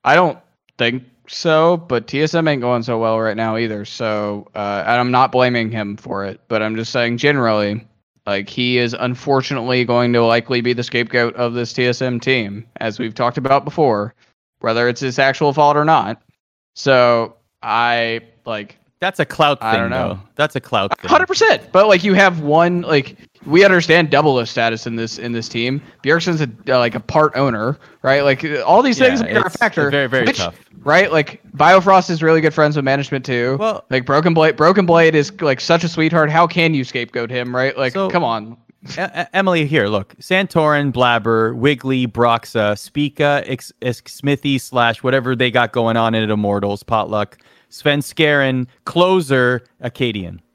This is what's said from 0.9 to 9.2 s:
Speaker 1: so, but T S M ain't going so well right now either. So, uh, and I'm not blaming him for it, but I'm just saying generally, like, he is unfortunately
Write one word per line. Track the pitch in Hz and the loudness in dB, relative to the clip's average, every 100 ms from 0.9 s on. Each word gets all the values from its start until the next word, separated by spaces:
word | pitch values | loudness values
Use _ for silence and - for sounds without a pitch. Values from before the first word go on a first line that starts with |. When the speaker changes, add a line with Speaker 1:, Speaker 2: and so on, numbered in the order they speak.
| 127 - _ _ | -4 -12 _ _
Speaker 1:
so, | - 175 156 165 175 | -6 0 2 4 0
but | 170 120 113 | -2 -6 -4
T | 139 | -2
S | 156 | 0
M | 165 160 | 0 0
ain't | 143 | -2
going | 123 120 | -2 -2
so | 117 113 | -2 -2
well | 113 110 | 0 0
right | 110 104 | -2 -2
now | 113 110 | -4 -2
either. | 117 104 | -4 -6
So, | 101 - 117 107 104 104 - 107 | -12 -8 -4 -4 -4 -8 -12 -8
uh, | 101 101 85 | -6 -4 0
and | 120 | 0
I'm | 123 | 2
not | 127 131 | 2 2
blaming | 127 127 120 110 | 4 2 0 -4
him | 110 104 104 | -6 -8 -10
for | - 95 | -10 -8
it, | 98 - _ | -8 -12 _
but | 110 | -4
I'm | 107 110 | -4 -6
just | 113 | -6
saying | 127 117 117 | -4 -2 0
generally, | 147 143 117 107 104 110 - _ _ _ - | 0 0 0 0 -2 -6 -12 _ _ _ -6
like, | 101 101 | -6 -6
he | - 123 123 | -6 -2 0
is | 117 123 | -2 -4
unfortunately | 123 123 | -6 -6